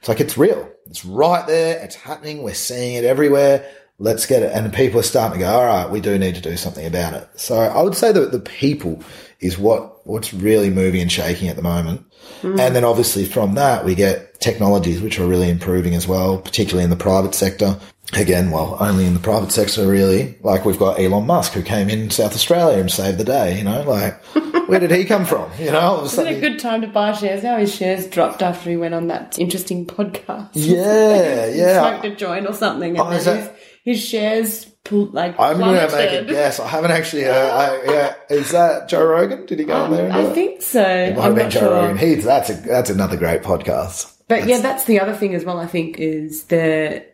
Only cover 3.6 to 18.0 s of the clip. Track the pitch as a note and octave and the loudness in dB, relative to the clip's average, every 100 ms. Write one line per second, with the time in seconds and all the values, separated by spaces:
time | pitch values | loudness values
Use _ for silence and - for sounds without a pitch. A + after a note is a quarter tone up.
3.6 | - - _ _ G#2 A2 - B2+ G#2+ A2 | 0 -20 _ _ -2 -2 2 2 2 0
4.6 | A2 F2+ B2+ A2 - C3 A2+ F2+ F#2 A#2 | -4 0 2 2 2 0 0 0 2 2
5.6 | B2 G2+ F2+ G2+ G#2 G2+ F#2+ F2 E2+ F2 | 4 2 0 -4 0 0 0 -2 -6 -6
6.6 | F#2 - D#2+ F2 E2+ C#2+ - - - A2+ | -8 -8 -6 -4 -4 -6 -12 -12 -2 0
7.6 | A2+ - F3 F3 A#3 F#3+ C3+ B2 - - | 2 2 0 2 2 4 2 -2 -8 -4
8.6 | C#3 D3 F2+ D#2 - - - _ F2+ F2+ | -2 -2 -6 -8 -12 -20 -20 _ -6 0
9.6 | G2+ A2 - - - A2 - G2 G2+ A2 | 2 2 -2 -18 -10 -8 -8 -4 2 4
10.6 | G2+ F#2+ F#2 F#2 F2 F2 E2+ F2 F#2 E2 | 4 2 2 0 -2 -2 -4 -4 -4 -4
11.6 | F2 F2 E2 F2 - _ - - F#3 F#3+ | -4 -2 -2 -6 -10 _ -20 -12 -4 0
12.6 | B2+ B2+ A#2+ A#2 A#2+ G2 F#2+ - G2+ G2+ | 2 2 2 2 0 0 -2 -2 -2 0
13.6 | C#3 A#2 F#2 F2+ G2 F#2 - - - G#2+ | 0 0 0 2 0 0 -8 -6 -4 0
14.6 | G2+ G2+ E2+ E2 F2 - F2+ F2+ F2+ F2 | 2 2 2 -2 -4 -2 0 2 2 0
15.6 | F#2 F2+ F2 F2 F2+ F#2+ F#2 F#2+ - - | 0 0 0 -2 0 0 0 -2 -4 -4
16.6 | G2+ F#2 F2 F2 G2 F#2+ F#2+ - F#2+ F#2+ | 0 2 2 2 2 2 2 0 -2 0
17.6 | G2+ G2 - _ | 0 0 -8 _